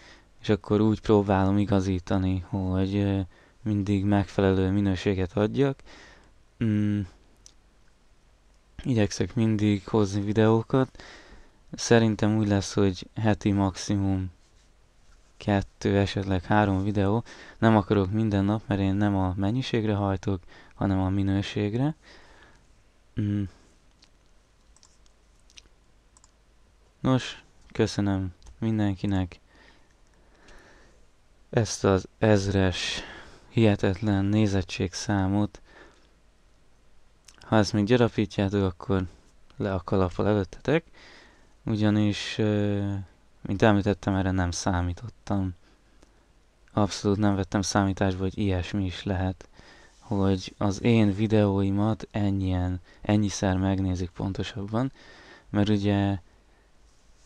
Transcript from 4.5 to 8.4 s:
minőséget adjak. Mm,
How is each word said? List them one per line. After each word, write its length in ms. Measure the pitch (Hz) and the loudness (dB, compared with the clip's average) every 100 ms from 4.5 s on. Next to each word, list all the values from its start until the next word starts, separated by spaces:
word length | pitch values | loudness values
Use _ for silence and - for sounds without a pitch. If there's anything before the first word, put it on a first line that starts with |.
| 95 92 | 2 2
minőséget 680 | 101 98 92 104 95 92 104 | 0 0 0 -2 -2 -2 -2
adjak. 420 | 107 117 139 135 - - - - - _ _ _ | -2 0 -2 -2 -12 -20 -20 -20 -20 _ _ _
Mm, 360 | 113 104 104 104 95 - _ _ - - _ _ _ _ _ _ _ _ | 0 0 0 -2 -4 -12 _ _ -20 -20 _ _ _ _ _ _ _ _